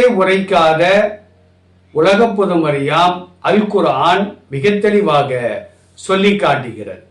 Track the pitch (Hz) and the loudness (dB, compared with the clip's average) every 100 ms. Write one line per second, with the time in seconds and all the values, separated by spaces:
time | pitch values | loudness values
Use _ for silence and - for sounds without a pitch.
0 | 247 190 185 190 190 185 160 156 175 202 | 4 2 0 0 0 2 2 2 2 2
1 | 220 - _ _ _ _ _ _ _ 143 | 0 -4 _ _ _ _ _ _ _ 0
2 | 175 196 233 202 190 170 156 143 139 160 | 2 4 2 0 0 0 0 -2 -2 0
3 | 175 180 - _ 151 202 214 196 165 131 | 0 -2 -10 _ -2 0 0 0 0 0
4 | 160 185 202 - - 139 202 202 208 202 | 0 0 -2 -8 -12 -4 -2 0 0 0
5 | 165 147 135 123 117 101 - _ _ - | 0 0 0 -4 -4 -6 -12 _ _ -16
6 | - 190 202 196 165 131 120 107 101 92 | -4 0 2 0 0 -2 -6 -12 -14 -16
7 | - | -20